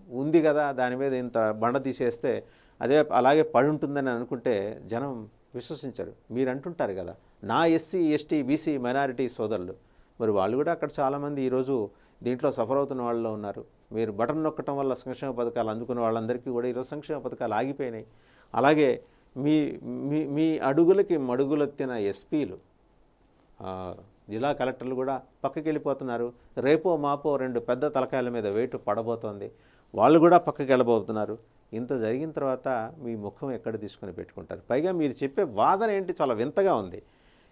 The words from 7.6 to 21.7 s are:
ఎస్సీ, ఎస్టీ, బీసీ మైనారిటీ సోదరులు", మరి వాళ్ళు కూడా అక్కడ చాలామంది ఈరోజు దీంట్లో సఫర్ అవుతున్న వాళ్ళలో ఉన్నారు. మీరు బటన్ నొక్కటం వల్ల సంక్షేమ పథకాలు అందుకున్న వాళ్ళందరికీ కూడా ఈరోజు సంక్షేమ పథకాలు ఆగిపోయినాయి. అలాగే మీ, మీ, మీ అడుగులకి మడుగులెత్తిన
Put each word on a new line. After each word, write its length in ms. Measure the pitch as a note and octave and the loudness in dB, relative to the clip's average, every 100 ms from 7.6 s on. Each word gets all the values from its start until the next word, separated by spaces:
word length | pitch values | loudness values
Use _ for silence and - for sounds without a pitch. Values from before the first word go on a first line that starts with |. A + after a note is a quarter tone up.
| E3 | 4
ఎస్సీ, 480 | E3 D#3+ F#3 D#3+ | 2 0 0 2
ఎస్టీ, 280 | D3 D3 D#3 | 0 0 -2
బీసీ 360 | B2+ D#3 D#3+ C#3+ | 0 0 0 -2
మైనారిటీ 500 | B2 C3+ C#3 B2 B2+ | 0 0 0 -2 -4
సోదరులు", 460 | - A2 G#2+ F2+ F#2 _ _ _ - | -2 -2 -2 -6 -12 _ _ _ -2
మరి 100 | A2 | 2
వాళ్ళు 260 | G2+ F#2+ B2 | 4 2 2
కూడా 160 | D3+ | 0
అక్కడ 160 | E3 D3 - | -2 -4 -2
చాలామంది 420 | C3+ C#3+ C#3+ C#3+ | -2 0 -4 -2
ఈరోజు 480 | C3 B2+ C3 C3 G2+ - _ _ | 0 0 0 -2 -2 -8 _ _
దీంట్లో 280 | A#2 B2 D3 | -4 0 0
సఫర్ 260 | B2 A2 C3+ | 0 0 0
అవుతున్న 260 | C#3 C3 | 0 -2
వాళ్ళలో 300 | A#2+ A#2 A2+ | -2 -2 -2
ఉన్నారు. 320 | G#2+ G#2 G2 - _ - | -4 -8 -10 -14 _ -8
మీరు 200 | A2 A2+ | -4 -2
బటన్ 320 | G2+ A#2+ D3+ | 0 -2 0
నొక్కటం 320 | D#3 D3+ - C#3 | -2 -2 -4 -2
వల్ల 180 | C3+ | -2
సంక్షేమ 360 | B2+ C3 B2 C#3 | -2 -6 -8 -6
పథకాలు 400 | A#2+ A#2+ A#2 A2 | -4 -2 -2 -2
అందుకున్న 300 | A2 A#2 A#2+ | -2 -4 -2
వాళ్ళందరికీ 500 | A2+ A2+ A2 B2 C3 | 0 0 0 -4 -4
కూడా 180 | A#2+ B2 | -2 -2
ఈరోజు 200 | A#2+ C3 | -4 -6
సంక్షేమ 300 | D3 - D3 | -10 -8 -8
పథకాలు 360 | B2 A#2 A#2+ | -6 -6 -2
ఆగిపోయినాయి. 520 | G#2+ C3 C#3 C3 A2+ - _ _ _ _ | 0 -2 -2 -6 -8 -14 _ _ _ _
అలాగే 480 | A2+ C3+ D3+ C#3+ A#2+ - _ _ C3 | 2 6 6 6 2 -4 _ _ -4
మీ, 420 | C#3+ D#3 C#3+ - | 2 2 2 -4
మీ, 440 | - B2+ C3+ D3+ C#3+ | -10 -8 -4 -2 -2
మీ 320 | C#3+ D#3+ D#3 | 0 0 2
అడుగులకి 580 | C3 C#3+ E3+ F#3+ G3 E3+ | 2 6 6 6 4 0
మడుగులెత్తిన 760 | B2+ B2 C#3 D3 C#3+ | 0 0 2 2 0